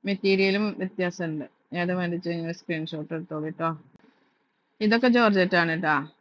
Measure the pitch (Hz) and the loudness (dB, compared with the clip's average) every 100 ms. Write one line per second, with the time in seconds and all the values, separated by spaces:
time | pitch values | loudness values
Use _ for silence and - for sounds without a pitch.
0 | - 196 196 190 196 196 208 - 185 190 | -4 -2 2 2 2 2 -2 -2 -6 -2
1 | 180 170 165 156 131 _ _ 175 175 180 | -4 -2 -6 -6 -10 _ _ -4 -2 -2
2 | 175 170 170 170 165 170 - 160 156 160 | -2 -4 -4 -6 -6 -8 -6 -6 -6 -8
3 | 156 165 175 156 156 156 165 160 - _ | -8 -10 -8 -8 -8 -4 -4 -4 -14 _
4 | _ _ _ _ _ _ _ _ 214 233 | _ _ _ _ _ _ _ _ 2 4
5 | 247 240 220 196 185 180 170 165 165 147 | 4 6 6 4 4 4 2 0 0 0
6 | 156 _ | -2 _